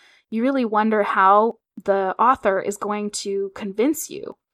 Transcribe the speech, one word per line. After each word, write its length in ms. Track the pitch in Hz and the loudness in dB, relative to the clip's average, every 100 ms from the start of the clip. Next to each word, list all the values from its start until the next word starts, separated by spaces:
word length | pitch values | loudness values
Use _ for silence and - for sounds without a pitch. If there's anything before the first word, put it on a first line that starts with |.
| _ _ _ | _ _ _
you 120 | 220 | -2
really 220 | 247 269 | 0 0
wonder 380 | 233 208 214 214 | 0 0 2 2
how 560 | 202 208 190 202 226 - _ - | 0 2 6 6 4 -2 _ -10
the 320 | 196 196 190 - | -2 0 0 2
author 420 | 226 262 214 190 | 2 2 0 0
is 160 | - 208 | -2 -6
going 340 | 202 208 208 | -6 -4 -6
to 400 | - 208 196 196 | -8 -6 -6 -6
convince 560 | - 208 202 254 320 - | -8 -10 -2 0 0 -6
you 260 | - - - _ | -12 -14 -16 _